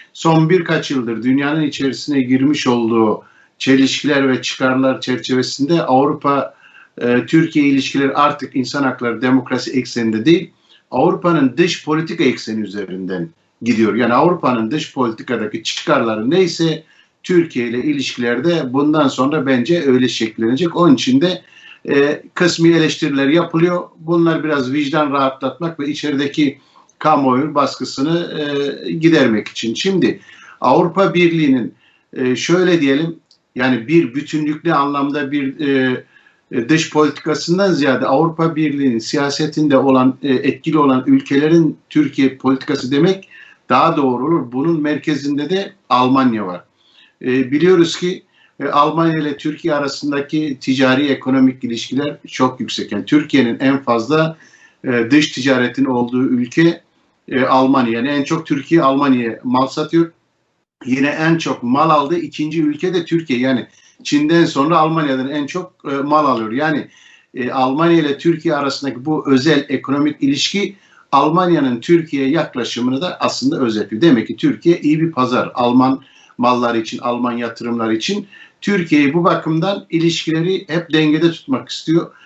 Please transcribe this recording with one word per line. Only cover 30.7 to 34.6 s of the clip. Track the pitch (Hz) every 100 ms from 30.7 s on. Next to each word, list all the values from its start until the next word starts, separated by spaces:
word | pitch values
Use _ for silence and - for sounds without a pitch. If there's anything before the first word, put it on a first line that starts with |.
| 151 175 190 180
Birliği'nin, | 170 170 165 143 127 101 - _ _ _ -
e, | 127 123
şöyle | - 180 180 170
diyelim, | 139 139 165 - _ _ _
yani | 123 127 120 113
bir | 165 127
bütünlüklü | 131 - 151 151 151